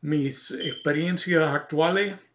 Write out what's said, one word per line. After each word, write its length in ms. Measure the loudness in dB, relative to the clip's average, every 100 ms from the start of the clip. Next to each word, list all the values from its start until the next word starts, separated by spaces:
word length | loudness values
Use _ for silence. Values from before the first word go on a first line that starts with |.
mis 520 | 0 0 0 -4 -10
experiencias 880 | -8 -8 -4 -2 0 0 -2 2 4 4
actuales. 680 | 0 -2 2 2 4 0 -4 _